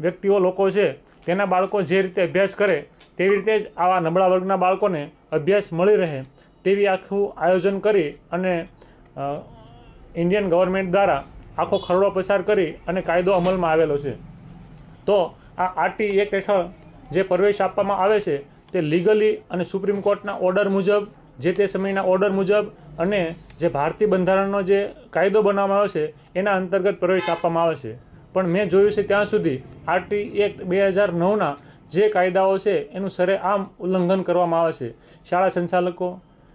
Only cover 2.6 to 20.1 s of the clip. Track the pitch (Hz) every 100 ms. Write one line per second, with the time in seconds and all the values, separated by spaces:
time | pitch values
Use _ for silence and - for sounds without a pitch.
2.6 | 202 151 - - - - 190 202 202 220
3.6 | 208 - 180 185 160 180 185 185 185 190
4.6 | 180 190 208 156 143 - - 156 147 202
5.6 | 202 165 190 202 170 135 131 _ _ _
6.6 | 185 202 202 190 - 196 202 - 170 185
7.6 | 196 196 202 202 147 - - 175 185 170
8.6 | 180 - - - - 139 139 123 - -
9.6 | - - - - - 170 175 208 196 170
10.6 | 185 190 190 196 190 143 - - - -
11.6 | 170 196 - 180 196 190 185 202 180 202
12.6 | 160 - - 185 170 175 180 185 180 185
13.6 | 165 160 156 143 143 113 - - - -
14.6 | - - - - - 202 160 - - -
15.6 | 185 - - - 214 196 202 196 190 196
16.6 | 175 - - - - 160 190 180 208 202
17.6 | 190 - 196 190 196 208 196 143 - -
18.6 | - 180 151 175 185 214 214 - - 180
19.6 | 170 190 196 202 202